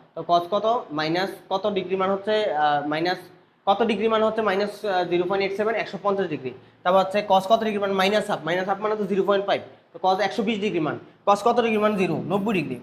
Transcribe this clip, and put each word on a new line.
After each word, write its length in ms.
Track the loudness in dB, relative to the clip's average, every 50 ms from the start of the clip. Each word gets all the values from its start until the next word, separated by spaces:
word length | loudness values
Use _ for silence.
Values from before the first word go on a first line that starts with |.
| -20 _ -12
তো 60 | -8 0 2
cos 160 | 2 2 2 2
কত, 160 | -2 0 0 0 0 0 -2 -6
মাইনাস 380 | -4 -4 -2 0 0 0 -2 -4 -6 -10 -8 -4
কত 180 | -4 -2 -2
ডিগ্রি 300 | 0 -2 -2 -2 -2 -2
মান 140 | 0 0 0
হচ্ছে, 240 | 0 -2 -2 0 0 0 0 0
আহ, 340 | 0 0 2 2 2 0 0
মাইনাস 320 | -2 -2 -2 0 -2 -2 -4 -6 -18 -20 -20 _ _ _ _ 0
কত 160 | 0 2 2
ডিগ্রি 260 | 2 0 0 0 0 0
মান 140 | 2 2
হচ্ছে 200 | 2 2 0 0
মাইনাস, 420 | 0 0 0 0 -2 -4 -4 -6 -4
আহ, 200 | -2 0 0 0 0
জিরো 140 | 0 0 0 0
পয়েন্ট 140 | 0 0 -2
এইট 100 | -2 -2
সেভেন? 180 | -2 -2 -2 -2
একশো 240 | -2 -4 -6 -8 -4
পঞ্চাশ 240 | -2 -2 0 0 -2
ডিগ্রি। 240 | -4 -4 -6 -8 -10 -12 -12 -20 -20 _ _
তারপর 160 | 0 4 4 4
হচ্ছে 200 | 4 2 0 -2 2 4
cos 160 | 2 2 4 4
কত 120 | 2 2 2
ডিগ্রি 140 | 0 -2 -2
মান? 140 | -2 0
মাইনাস 380 | 0 2 2 2 2 0 0 -2
হাফ, 100 | -4 -4 -2
মাইনাস 240 | -2 -2 -2 0 -2
হাফ 100 | -2 -2
মানে 180 | -2 -2 -2
তো 80 | -2 -2
জিরো 160 | -2 0 0 2
পয়েন্ট 220 | 2 2 2 2
ফাইভ। 160 | 0 -2 -2 -2 -8 -20 -20 _ _
তো 40 | -10 -2
cos 180 | 2 2 2 2
একশো 220 | 0 -2 -2 -2
বিশ 160 | -2 -2 -2 -2
ডিগ্রি 200 | -2 -2 -2 0
মান। 180 | -2 -2 -4 -6 -10 -18 -16 _ 2
cos 140 | 2 2 4 4
কত 120 | 2 2 2
ডিগ্রি 200 | 2 2 2 2 2
মান? 120 | 2 2
জিরো। 200 | 2 0 0 0 -2 -4 -2
নব্বই 200 | -2 -2 0 0
ডিগ্রি। 240 | 0 -2 -2 -4 -6 -6